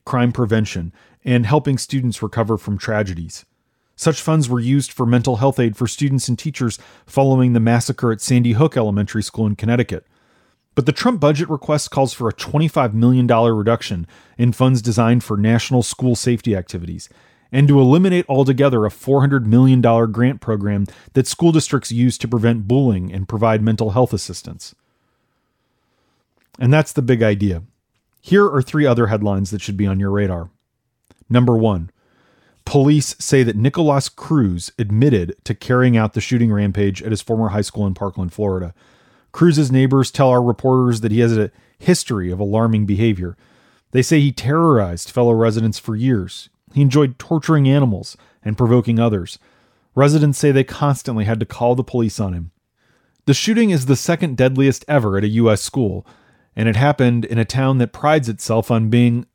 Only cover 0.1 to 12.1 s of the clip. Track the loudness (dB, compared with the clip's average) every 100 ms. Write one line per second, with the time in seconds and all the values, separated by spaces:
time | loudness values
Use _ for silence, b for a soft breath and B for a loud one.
0.1 | -2 0 0 0 0 -2 -6 -10 -12 b
1.1 | b -2 0 2 0 0 -4 -4 -4 -4
2.1 | -4 -6 -4 -2 -2 -4 -6 -4 -4 -4
3.1 | -6 -10 -16 _ _ _ _ _ -6 -4
4.1 | -2 0 0 0 -2 0 -2 -2 -4 0
5.1 | 0 0 0 0 0 -2 -2 -6 -4 -2
6.1 | -2 -4 -6 -6 -4 -4 -6 b b b
7.1 | 0 2 4 2 2 2 2 0 -4 -2
8.1 | -2 0 2 2 2 0 0 -2 -2 -2
9.1 | -4 -6 -4 -4 -2 -2 0 -2 -6 -14
10.1 | _ _ _ _ _ _ -6 -4 -2 -2
11.1 | 0 0 0 -4 -6 -4 -4 -4 -4 -4